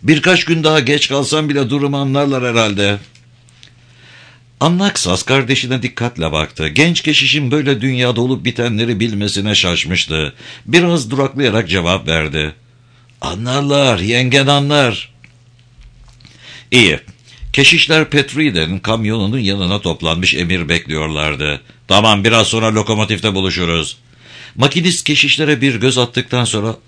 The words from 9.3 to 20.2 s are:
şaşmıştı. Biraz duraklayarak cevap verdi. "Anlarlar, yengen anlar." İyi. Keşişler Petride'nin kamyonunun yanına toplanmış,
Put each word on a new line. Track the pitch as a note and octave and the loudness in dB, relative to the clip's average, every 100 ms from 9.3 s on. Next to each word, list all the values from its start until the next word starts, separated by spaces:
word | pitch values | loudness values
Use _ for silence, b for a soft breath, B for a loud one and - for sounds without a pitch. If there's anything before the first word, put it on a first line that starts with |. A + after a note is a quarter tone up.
| G2+ G#2 | -2 0
şaşmıştı. | G2+ F2+ E2+ E2 F2+ - D#2+ D2+ - B B B | 0 0 -2 -2 -4 -2 -4 -6 -8 B B B
Biraz | D#3 E3+ E3+ A2+ | 2 4 0 -2
duraklayarak | C3+ C3+ C3+ C3+ G#2 F#2 | -2 -2 0 0 0 0
cevap | F#2 E2+ F#2 - | -2 0 -2 0
verdi. | D#2+ D#2 C#2+ D2+ - _ b b b b - | -2 -2 -4 -6 -8 _ b b b b -12
"Anlarlar, | - F#2 A#2+ C3+ C#3+ C#3+ C#3 G#2 | -10 -6 -4 -2 0 2 2 2
yengen | F#2+ A#2+ B2+ C#3 C#3 | 0 0 2 2 2
anlar." | C#3+ C#3 D3 B2+ G#2+ - _ - _ _ _ _ - - - - - B B B B B | 2 2 2 0 -2 -10 _ -20 _ _ _ _ -20 -20 -20 -20 -20 B B B B B
İyi. | B2 G2+ D2 - - B B B | 6 6 4 -4 -20 B B B
Keşişler | - C#3 D#3+ - D#3+ D#3 | 2 4 4 2 2 2
Petride'nin | D3 C#3 C3 D#3 F2 D#2+ F#2+ | 0 0 0 0 0 -2 -2
kamyonunun | - A2+ G#2+ A2+ G2 B2+ | -2 -2 0 0 -2 -2
yanına | G2+ G2 F2+ G2+ | -2 -2 -2 -2
toplanmış, | F2+ D#2 E2 E2 | -2 -4 -2 0